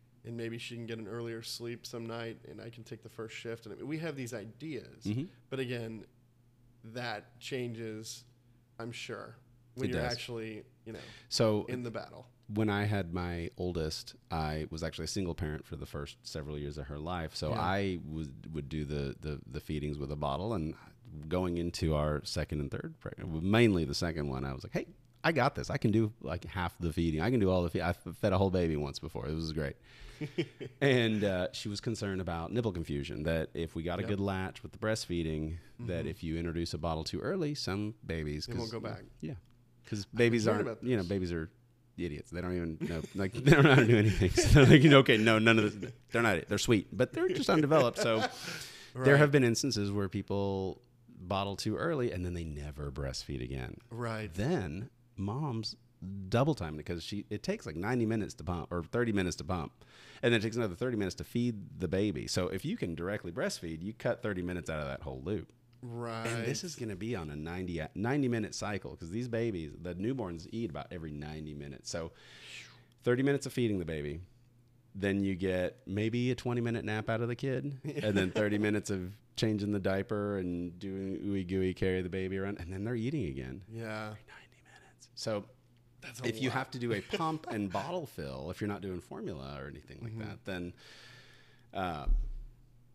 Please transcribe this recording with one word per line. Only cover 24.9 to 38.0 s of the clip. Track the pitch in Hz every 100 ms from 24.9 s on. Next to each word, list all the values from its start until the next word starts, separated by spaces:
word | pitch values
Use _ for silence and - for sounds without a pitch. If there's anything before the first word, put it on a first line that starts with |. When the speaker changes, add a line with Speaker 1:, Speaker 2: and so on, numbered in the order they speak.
| - - - 156
Speaker 2:
I |
got | 156 123 -
this. | 64
I | 139
can | 117
do, | 107 107 -
like, | 67 85 82
half | 98 87 -
the | 85
feeding. | 78 82 78
I | 98
can | 127
do | 95
all | 92
the | 87
feed-, | -
I | 85
f-, | 90 90 -
fed | 107
a | 95
whole | 98
baby | 92 85 73
once | 73 71
before. | 76 - 62
It | 80
was | 80
great." | 78 71 - - - - -
Speaker 1:
<laughs> | 143 - 156 - 123 -
Speaker 2:
And, | 139 123 113 107
uh, | 101 92 90
she | - 107
was | 101
concerned | 123 107 101 95
about | 92 82 82
nipple | 113 110
confusion, | 87 78 71 67 53
that | 78 82 76
if | - 82 82
we |
got | 82 87
a |
Speaker 1:
Yep. | 107
Speaker 2:
good | 101
latch | 98 95 95 -
with | -
the | -
breastfeeding, | 107 113 - 87 80 78 78 82 - -
that | - 85
Speaker 1:
Mm-hmm. | 78
Speaker 2:
if | 78
you | 82 80
introduce | 85 82 82
a | 85
bottle | 82 80
too | 78 -
early, | 127 190 151 147
some | - 98 104 -